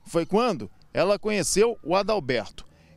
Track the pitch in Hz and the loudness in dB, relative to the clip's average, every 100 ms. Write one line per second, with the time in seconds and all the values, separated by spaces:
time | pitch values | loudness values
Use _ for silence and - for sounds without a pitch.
0 | - 165 165 196 247 165 104 - - - | -4 -4 0 2 2 -2 -8 -14 -8 0
1 | 175 202 214 208 160 175 226 220 139 185 | 2 2 0 -2 0 2 2 2 0 0
2 | 202 214 131 123 98 - - _ - | 0 -2 0 -4 -4 -14 -20 _ -20